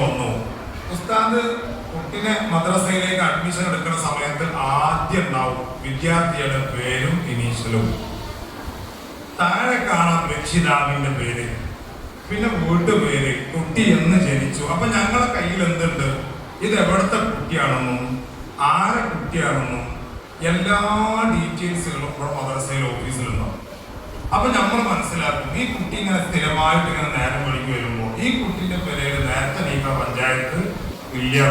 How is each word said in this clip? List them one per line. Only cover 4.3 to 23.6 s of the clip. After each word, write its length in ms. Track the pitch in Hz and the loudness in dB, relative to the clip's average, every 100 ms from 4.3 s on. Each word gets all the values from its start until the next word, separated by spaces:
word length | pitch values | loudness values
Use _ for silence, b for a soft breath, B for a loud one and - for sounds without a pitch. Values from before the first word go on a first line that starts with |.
| 147 165 165 151 | -2 -2 -2 0
ആദ്യം 500 | 143 156 - - 185 156 | 2 2 2 2 0 2
ഉണ്ടാവും 340 | 131 131 123 127 - 131 | 0 0 -2 -6 -6 -6
വിദ്യാർത്ഥിയുടെ 760 | 135 165 170 170 151 139 135 135 | -2 2 4 2 0 0 0 0
പേരും 420 | 113 123 131 151 175 170 | -2 -2 0 2 0 0
ഇനീഷ്യലും, 540 | 120 117 113 113 113 113 - - - - - - - - - - - - - - - | 0 0 0 0 2 2 0 -4 -8 -8 -10 -10 -10 -10 -10 -12 -12 -14 -14 -12 -2
താഴെ 380 | 175 - 254 233 170 | 0 2 2 0 2
കാണാം 320 | 175 170 165 151 | 2 4 4 0
രക്ഷിതാവിന്റെ 800 | 147 - 175 165 120 139 139 139 135 | -4 2 2 4 4 2 0 0 0
പേര്. 280 | 120 117 120 113 - - - - - - - | -2 -2 -4 -4 -6 -8 -12 -12 -14 -14 -6
പിന്നെ 180 | 202 226 | 0 2
വീട്ടുപേര്, 1040 | 190 160 170 190 208 143 139 135 123 - | 2 2 4 4 4 4 2 2 0 -4
കുട്ടി 280 | 165 165 226 | -4 -2 2
എന്ന് 360 | 214 170 165 185 | 6 6 6 6
ജനിച്ചു, 440 | 139 135 135 - | 6 2 0 -2
അപ്പൊ 220 | - - 226 | -2 0 2
ഞങ്ങളെ 420 | 226 208 240 247 | 2 2 2 2
കയ്യിൽ 300 | - 175 180 | 2 0 2
എന്തുണ്ട്, 440 | 170 160 165 139 139 - - - - - | 2 2 0 2 0 -2 -4 -8 -12 -4
ഇത് 140 | 214 208 | 0 2
എവിടുത്തെ 380 | 175 190 190 226 | 4 4 4 2
കുട്ടിയാണെന്നും 1080 | 226 - - 160 139 127 127 127 127 131 - - - - | 0 -2 -2 0 2 2 0 -2 -2 -4 -6 -12 -12 0
ആരെ 420 | - - 220 233 | 2 4 2 0
കുട്ടിയാണെന്നും 840 | 214 175 - 170 143 139 127 123 120 - - - - - | -2 -4 -4 -2 0 0 -2 -4 -6 -8 -10 -12 -14 -4
എല്ലാ 380 | 165 175 185 208 208 214 214 220 226 | 0 2 2 2 2 2 2 2 2
ഡീറ്റെയിൽസുകളും 760 | 170 165 165 175 170 165 143 139 | 2 0 -2 -2 -2 -2 -4 -6
ഇവിടെ 220 | 135 143 | -4 -4
മദ്രസയിൽ 520 | 143 139 135 - 135 131 | -4 -4 -4 -2 -2 -2
ഓഫീസിലുണ്ടാവും. 760 | 120 - 131 117 113 113 107 | -2 -4 -4 -2 -2 -2 -4